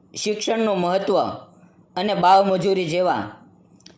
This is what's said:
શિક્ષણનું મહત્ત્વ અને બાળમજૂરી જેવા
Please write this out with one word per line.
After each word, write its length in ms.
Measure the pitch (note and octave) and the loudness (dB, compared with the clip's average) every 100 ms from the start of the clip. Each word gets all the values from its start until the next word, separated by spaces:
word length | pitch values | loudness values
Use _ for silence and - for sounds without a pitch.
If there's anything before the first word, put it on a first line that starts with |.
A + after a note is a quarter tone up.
| _ | _
શિક્ષણનું 640 | - G#3+ G#3 - A3+ A3 F#3 | -8 -6 -4 -4 -2 -2 0
મહત્ત્વ 420 | F3 F#3+ G3+ F3 A2 F#2+ - - - _ _ F3+ | 0 -2 0 0 0 -6 -16 -20 -20 _ _ -6
અને 180 | G#3 | -4
બાળમજૂરી 720 | F3 F3+ G3 G3 F#3 G3 F#3 | 2 6 6 4 0 0 0
જેવા 460 | E3 F3 F3+ A#2+ G#2 - - - _ - - | -2 0 0 -2 -6 -14 -20 -20 _ -20 -20